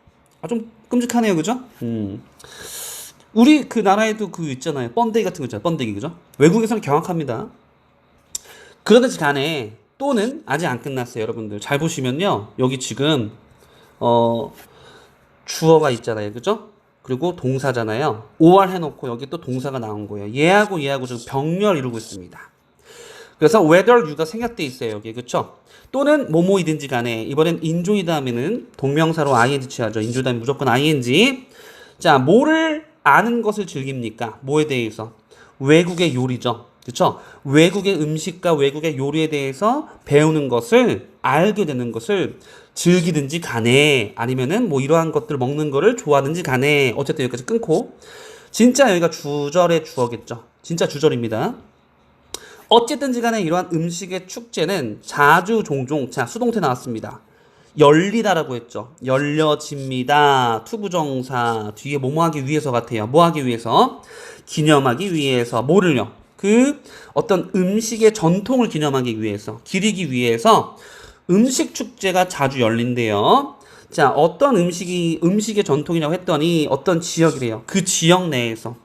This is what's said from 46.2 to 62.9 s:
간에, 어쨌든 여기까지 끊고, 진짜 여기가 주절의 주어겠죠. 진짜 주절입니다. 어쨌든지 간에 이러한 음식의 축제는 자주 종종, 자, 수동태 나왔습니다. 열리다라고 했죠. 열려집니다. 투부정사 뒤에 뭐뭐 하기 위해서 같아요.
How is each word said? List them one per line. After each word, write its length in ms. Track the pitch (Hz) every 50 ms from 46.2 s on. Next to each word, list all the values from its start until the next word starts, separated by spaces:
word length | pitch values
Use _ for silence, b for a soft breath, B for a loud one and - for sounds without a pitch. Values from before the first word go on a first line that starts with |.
| 135 139 160 175 175
간에, 520 | 147 131 127 131 147 151 143 139 127 107
어쨌든 280 | - 143 - 156 - 135
여기까지 200 | 123 127 120 127
끊고, 520 | - 226 233 226 - 156 180 262 - - B B B B B B B B B B B
진짜 400 | - - 214 247 247 277 277 247
여기가 200 | 185 175 170 165
주절의 760 | 165 - - 143 143 147 143 143 147 180 175 170 170 165 160
주어겠죠. 600 | - - - 123 117 117 110 - - 120 120 - _ _ _ _
진짜 260 | - 170 165 196 160
주절입니다. 640 | - 143 156 151 135 123 117 113 110 110 143 214 247 - - _ _ _ _ _ _ _ _ _ _ _ _ _ B B B B B B B B
어쨌든지 520 | 214 240 233 - 302 240 285 277 247 240
간에 220 | 233 233 226 220 190
이러한 260 | 156 165 180 180 180 175
음식의 560 | 160 160 170 170 175 196 175 185 185 180 -
축제는 720 | - 262 233 - - - 165 175 202 180 135 110 104 - -
자주 600 | - - - 143 143 156 175 180 190 233 220 185
종종, 460 | - 147 139 131 117 151 151 131 120
자, 140 | - - 123
수동태 360 | 120 - 226 247 240 220 226
나왔습니다. 600 | 175 139 123 127 - 123 117 110 107 107 - - - b b b b b b b b b b 151
열리다라고 800 | 147 143 151 160 180 202 208 233 214 208 185 165 147 135 127
했죠. 380 | 120 110 - - 104 107 123 - _ -
열려집니다. 1600 | 127 131 135 143 147 147 156 156 151 151 147 - - 147 143 135 135 131 127 127 131 143 147 147 143 139 131 127 120 113 110 110
투부정사 1080 | - - 220 208 196 175 175 156 143 135 131 127 131 139 123 120 117 117 110 107 104 104
뒤에 220 | - - 139 143 139
뭐뭐 260 | 131 127 147 160 170
하기 220 | 165 160 151 131
위해서 240 | 131 151 151 143 139
같아요. 360 | 123 120 117 -